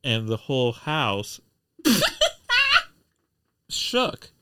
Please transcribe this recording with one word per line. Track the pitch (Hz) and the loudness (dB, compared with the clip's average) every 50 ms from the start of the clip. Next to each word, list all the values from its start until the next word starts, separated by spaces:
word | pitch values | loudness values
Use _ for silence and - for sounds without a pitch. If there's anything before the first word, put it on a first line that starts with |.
| - | -2
and | 139 113 113 113 | -2 -2 -2 -2
the | 110 113 | -4 -4
whole | 110 - - 139 131 123 120 113 | -6 -4 -2 0 0 0 0 -2
house | - - - 151 156 139 110 98 101 104 - - - _ _ _ _ _ _ _ - - | -4 -6 -4 -2 -2 0 0 -2 -4 -6 -10 -12 -16 _ _ _ _ _ _ _ -2 2
<laughs> | 311 233 190 - - - - 605 - - - _ - 480 494 554 539 571 640 - - _ _ _ _ _ _ _ _ _ _ _ _ _ _ _ _ | 2 4 4 2 0 0 0 0 0 0 -6 _ -2 0 2 2 4 2 2 2 0 _ _ _ _ _ _ _ _ _ _ _ _ _ _ _ _
shook. | - - - - - 247 254 - - - - - _ _ | -8 -6 -6 -2 0 0 0 0 -2 -8 -16 -20 _ _